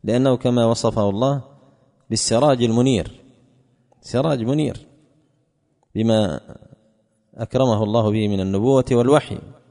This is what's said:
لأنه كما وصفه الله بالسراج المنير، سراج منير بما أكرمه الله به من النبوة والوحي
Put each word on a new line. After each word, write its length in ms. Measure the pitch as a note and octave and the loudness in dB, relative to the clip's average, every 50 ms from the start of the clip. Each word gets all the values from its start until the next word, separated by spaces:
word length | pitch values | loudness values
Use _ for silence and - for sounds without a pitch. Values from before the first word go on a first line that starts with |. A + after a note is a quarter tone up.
| - | -2
لأنه 340 | G#2 A2 B2 C3 C3+ B2+ A#2+ | -2 0 0 2 0 0 0
كما 280 | - B2+ B2 B2 A#2 | 0 -2 0 2 2
وصفه 440 | A2+ A#2 - - A#2 G2+ A2+ G#2 G2+ | 2 0 0 -2 -2 -2 0 -2 -2
الله 340 | G2 G2+ B2 C#3 C#3+ C#3 A#2+ - - _ _ _ _ _ _ _ _ _ _ _ | 0 0 -2 -2 -2 -4 -6 -12 -20 _ _ _ _ _ _ _ _ _ _ _
بالسراج 540 | A2+ G#2+ - - A2 A2+ C#3 D3+ C3+ A#2+ A#2+ | -6 -4 -2 0 0 2 2 2 2 2 2
المنير، 580 | A#2 A2 A#2 B2 C3+ C3 G2 D#2+ - - - - - - _ _ _ _ _ _ _ _ _ _ _ _ _ | 0 2 2 2 2 2 0 -2 -6 -12 -20 -20 -20 -20 _ _ _ _ _ _ _ _ _ _ _ _ _
سراج 420 | _ - - A#2+ C#3 D#3+ D3+ B2 A2 | _ -6 -4 -2 -2 -2 -2 -2 -2
منير 440 | A2+ C#3 F3+ D#3 B2+ - - - _ _ _ _ _ _ _ _ _ _ _ _ _ _ _ _ _ _ _ _ _ _ | -2 -2 -2 -2 -4 -6 -10 -16 _ _ _ _ _ _ _ _ _ _ _ _ _ _ _ _ _ _ _ _ _ _
بما 440 | G2+ A2 A2+ A2+ A2 G#2+ F#2 D2 B1 - - - - - - - _ _ _ _ _ _ _ _ _ _ _ _ | -2 0 2 2 2 2 0 -4 -8 -12 -16 -20 -20 -20 -20 -20 _ _ _ _ _ _ _ _ _ _ _ _
أكرمه 500 | - A#2 - - B2 C3 B2+ A2 G#2 A2 | -12 -12 -6 -2 0 2 2 2 0 0
الله 280 | G#2 G#2+ A#2 A2 G#2+ | 0 0 2 2 2
به 160 | G#2 A2 G#2+ G#2 | 0 0 0 0
من 120 | G#2 G2 | -2 -2
النبوة 460 | F#2+ F#2+ G2 G2 G#2+ C3 C3+ C3 B2 - | -2 -2 -2 0 2 2 2 2 2 2
والوحي 460 | C3 A#2+ A#2+ B2+ D3 D3 - - - - - - - - _ _ | 2 2 4 4 2 2 2 -2 -12 -14 -14 -18 -20 -20 _ _